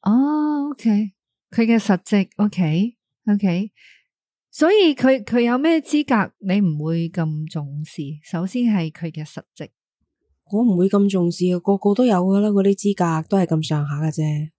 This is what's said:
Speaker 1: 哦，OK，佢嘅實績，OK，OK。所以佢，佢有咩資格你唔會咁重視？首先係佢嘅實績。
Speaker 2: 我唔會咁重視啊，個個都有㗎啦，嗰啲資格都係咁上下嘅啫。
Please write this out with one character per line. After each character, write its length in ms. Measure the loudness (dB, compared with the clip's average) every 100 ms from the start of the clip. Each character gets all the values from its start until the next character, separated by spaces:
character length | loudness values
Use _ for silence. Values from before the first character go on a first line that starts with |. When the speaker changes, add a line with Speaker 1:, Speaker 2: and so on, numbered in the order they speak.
Speaker 1:
哦， 680 | 2 2 2 0 0 -2 -4
OK， 400 | -4 0 0 -2 _ _ _ _
佢 140 | -2 2
嘅 120 | 2
實 200 | 2 0
績， 260 | 2 -2 -2 -2
OK，OK。 1300 | -2 0 0 0 -2 _ _ _ -2 0 0 -2 -6 _ _ _ _ _ _ _ _
所 200 | 0 2
以 240 | 4 4 2
佢， 280 | 2 2
佢 180 | 0 0
有 160 | 2 2
咩 220 | 2 0
資 240 | 0 -2 2
格 260 | 0 0 _
你 200 | -2 0
唔 240 | 2 0 -2
會 240 | -2 -4
咁 420 | -4 -4 -4 -8
重 320 | -8 -8 -10
視？ 200 | -10 -10 -12 -12
首 220 | -8 -6 -4
先 160 | -2
係 280 | 0 0 -2
佢 200 | -8 -10
嘅 140 | -10 -12
實 140 | -14 -20 -18
績。 140 | -18 _ _ _ _ _ _ _ _
Speaker 2:
我 120 | 0
唔 140 | 2 2
會 100 | 2
咁 200 | 4 2
重 200 | 2 0
視 140 | 0 -2
啊， 60 | 0
個 180 | 0 0
個 160 | 2
都 120 | 2 2
有 100 | 2
㗎 240 | 2 2
啦， 100 | 2
嗰 140 | 2
啲 100 | 2 2
資 200 | -2 0 0 -2
格 60 | 0
都 100 | 0
係 80 | 2
咁 220 | 0 0
上 200 | -2 -2
下 80 | -2
嘅 80 | -4
啫。 400 | -2 -2 -2 -6